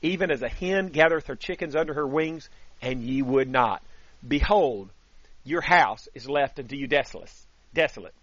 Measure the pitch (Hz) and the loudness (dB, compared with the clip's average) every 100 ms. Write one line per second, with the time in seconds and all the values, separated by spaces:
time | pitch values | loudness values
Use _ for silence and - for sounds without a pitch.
0 | 160 180 180 139 120 - 180 196 190 147 | -2 0 0 0 -4 -4 -2 -2 -2 4
1 | 160 165 - 139 - 180 170 143 160 147 | 4 4 -4 -10 -8 -8 -4 -2 -2 -2
2 | 147 143 160 160 - - - - 123 131 | -2 0 -2 -4 -14 -20 -20 -10 -6 -4
3 | 117 131 131 135 131 127 117 95 - - | -2 -2 2 2 2 2 2 0 -10 -20
4 | - - 127 143 - 208 151 107 95 - | -20 -20 -4 0 4 4 4 0 -10 -18
5 | _ - - - - 170 - 175 127 113 | _ -20 -20 -20 -6 -4 4 6 6 0
6 | - - 123 143 139 - 120 139 139 143 | -12 -16 -4 0 0 -4 -10 -8 0 0
7 | 135 - 85 - - _ _ 160 156 - | 0 -8 -16 -20 -20 _ _ -2 -2 -2
8 | 90 - | -18 -20